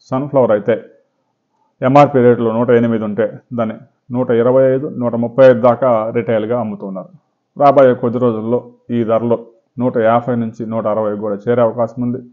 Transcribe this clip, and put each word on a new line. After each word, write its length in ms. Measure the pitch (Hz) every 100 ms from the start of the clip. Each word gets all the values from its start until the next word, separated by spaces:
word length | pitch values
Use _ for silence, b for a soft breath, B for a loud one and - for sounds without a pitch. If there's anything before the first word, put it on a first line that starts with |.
సన్‌ఫ్లవర్ 500 | - 131 143 143 117
అయితే 340 | 107 101 - - _ _ _ _ _ _ _ _ -
ఎంఆర్పి 360 | 127 143 139 135
రేట్లో 340 | 123 117 117
నూట 180 | 113 123
ఎనిమిది 340 | 117 117 113
ఉంటే 340 | 107 101 107 - -
దాన్ని 220 | 117 110 110 - _ -
నూట 180 | 123 123
ఇరవై 320 | 117 117 131
ఐదు, 260 | 131 131 151
నూట 260 | 123 120
ముప్పై 320 | 117 117 120 131
ఐదు 140 | 117
దాకా 500 | 120 113 131 113 113
రిటైల్గా 500 | 120 113 113 107 120
అమ్ముతున్నారు. 480 | 107 101 101 95 90 _ _ _ _ -
రాబోయే 340 | 143 139 131
కొద్ది 240 | 123 123 120
రోజుల్లో 520 | 123 110 110 120 - _ -
ఈ 140 | 120
ధరలు 420 | 110 113 117 113 - _ _ -
నూట 180 | 123 123
యాభై 380 | 110 117 123
నుంచి 320 | 120 113 - 110
నూట 200 | 113 107
అరవై 300 | 104 107 104
కూడా 180 | 107
చేరే 280 | 101 120 120
అవకాశం 400 | 113 117 113 -
ఉంది. 160 | 123 123 -